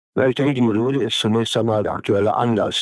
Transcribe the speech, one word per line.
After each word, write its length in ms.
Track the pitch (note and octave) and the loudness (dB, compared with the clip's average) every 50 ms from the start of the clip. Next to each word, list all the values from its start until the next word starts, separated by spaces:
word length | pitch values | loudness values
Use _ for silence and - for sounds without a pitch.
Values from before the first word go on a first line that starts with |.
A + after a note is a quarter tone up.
| _ _ - | _ _ -2
Na, 120 | - B2+ C3+ | 0 0 0
ich 60 | B2+ | 0
denke, 220 | - B2+ D3 C#3 | 0 0 0 0
die 60 | B2 | 2
Rede 420 | B2 A#2 G#2 A2 A#2 C3 C#3 C#3 G#2 | 2 2 2 0 0 0 0 -2 -2
ist 160 | A#2 - - | -2 -2 -2
zunächst 360 | - A2 A2 A#2 A2+ - - | 0 0 0 0 0 0 0
einmal 280 | A#2 A2+ A2+ G#2+ G#2+ G2 | 0 0 0 0 0 0
der 100 | F2 E2+ | -2 -4
aktuelle 400 | - - - G#2+ G2+ G2+ G#2+ - | -4 -2 0 0 2 2 0 0
Anlass, 480 | - B2 A#2+ A2+ G2+ - - - - | 0 0 0 2 0 0 -2 -2 -4